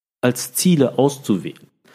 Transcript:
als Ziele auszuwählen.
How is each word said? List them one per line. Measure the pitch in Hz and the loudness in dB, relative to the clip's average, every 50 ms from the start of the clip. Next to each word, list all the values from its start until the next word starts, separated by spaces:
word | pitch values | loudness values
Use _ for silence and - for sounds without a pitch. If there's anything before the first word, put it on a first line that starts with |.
| _ _ _ _ | _ _ _ _
als | - 127 123 - - - - | -4 -4 -2 -4 -8 -10 -8
Ziele | - - 185 175 147 131 117 - - | -2 2 2 4 4 2 2 2 2
auszuwählen. | 131 143 135 - - - 107 87 - 76 - - - _ _ _ _ _ _ | 0 0 0 -4 -4 -4 -4 -2 -4 -8 -14 -16 -20 _ _ _ _ _ _